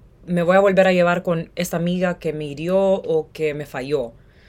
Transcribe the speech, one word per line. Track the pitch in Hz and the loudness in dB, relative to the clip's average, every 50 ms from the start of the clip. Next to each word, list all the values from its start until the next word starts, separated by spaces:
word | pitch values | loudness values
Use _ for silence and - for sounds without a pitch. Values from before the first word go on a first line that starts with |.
| - - _ _ - | -20 -20 _ _ -8
"Me | - 180 175 170 | -4 -2 0 2
voy | 165 185 | 4 4
a | 196 | 4
volver | 202 202 196 190 185 | 4 4 6 4 4
a | 185 185 | 4 4
llevar | 180 175 175 175 180 180 | 4 4 2 2 0 -2
con | 180 170 165 160 - - | -2 -4 -4 -4 -8 -8
esta | - 175 - - | -8 -6 -4 -4
amiga | 165 170 175 180 185 185 180 170 - | -4 -2 -2 -2 -2 -2 -2 -4 -4
que | - 165 151 | -6 -6 -6
me | 151 151 | -6 -6
hirió | 147 143 147 160 175 185 190 | -8 -8 -8 -4 -2 0 2
o | 196 190 190 - - - 160 156 151 - - | 2 2 0 0 -2 -2 -2 -2 -2 -4 -6
que | - 156 151 143 | -4 -4 -4 -4
me | 151 147 | -4 -8
falló, | - - 135 127 139 147 139 120 113 - - _ _ _ _ _ | -10 -8 -8 -6 -4 -2 -4 -4 -4 -10 -16 _ _ _ _ _